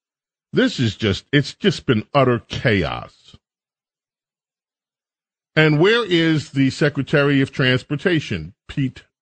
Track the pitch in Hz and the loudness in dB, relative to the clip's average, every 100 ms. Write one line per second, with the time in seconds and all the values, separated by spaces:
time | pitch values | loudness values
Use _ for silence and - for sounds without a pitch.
0 | _ _ _ _ _ 160 254 - 117 - | _ _ _ _ _ -2 -2 0 -4 -2
1 | 110 90 - 143 139 - 208 - - 110 | -4 -4 -2 -2 -2 -2 -2 -2 -2 -2
2 | - 143 127 120 - - 131 101 71 58 | 0 0 2 0 -4 -4 0 0 -2 -6
3 | 50 _ _ - _ _ _ _ _ _ | -12 _ _ -20 _ _ _ _ _ _
4 | _ _ _ _ _ _ _ _ _ _ | _ _ _ _ _ _ _ _ _ _
5 | _ _ _ _ _ 156 156 151 190 233 | _ _ _ _ _ 0 2 4 4 2
6 | 208 170 165 156 - 139 135 - 151 143 | 0 0 2 0 -2 0 0 2 -2 -2
7 | 127 147 143 139 135 - 131 127 - 147 | -2 0 2 2 0 0 0 0 -2 -4
8 | 190 165 - 92 78 - - - 131 - | 0 -2 -2 -8 -10 -18 -12 -6 -4 -6
9 | _ _ | _ _